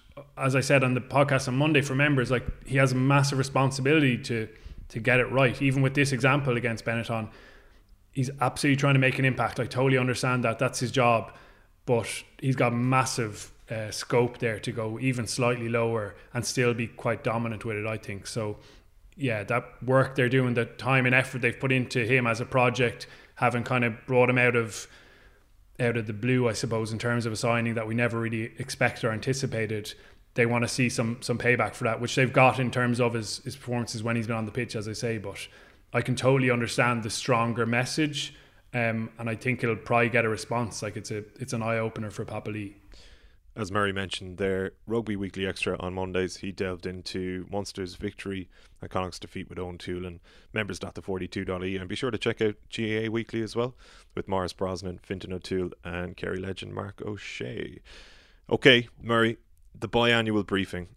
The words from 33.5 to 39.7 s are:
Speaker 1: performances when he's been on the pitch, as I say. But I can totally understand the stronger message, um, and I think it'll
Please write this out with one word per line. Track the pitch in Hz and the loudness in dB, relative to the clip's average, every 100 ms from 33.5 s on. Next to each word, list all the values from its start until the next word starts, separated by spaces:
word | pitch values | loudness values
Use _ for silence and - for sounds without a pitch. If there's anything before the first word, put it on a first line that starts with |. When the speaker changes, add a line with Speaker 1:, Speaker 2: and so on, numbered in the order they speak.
| - | -10
Speaker 1:
performances | - 120 113 113 | -4 -4 -4 -4
when | 113 117 | -2 -2
he's | 107 | -2
been | 117 | -4
on | 107 | -4
the | |
pitch, | 127 117 113 | -6 -6 -6
as | 107 | -6
I | |
say. | 107 120 110 | -4 -4 -4
But | 101 92 - - - - - | -6 -10 -14 -18 -20 -20 -4
I | 120 | -2
can | 117 120 | 0 2
totally | 127 135 127 | 4 4 4
understand | 120 113 - 123 117 | 2 0 2 2 2
the | 110 | -2
stronger | - - 117 117 113 117 | -4 0 2 2 0 0
message, | 120 123 - 151 139 - - - _ _ | 0 0 0 -2 -2 -8 -12 -20 _ _
um, | 123 117 113 113 - | -2 0 -2 -4 -6
and | 117 | -6
I | |
think | 110 131 123 | -4 -2 0
it'll | 120 | 0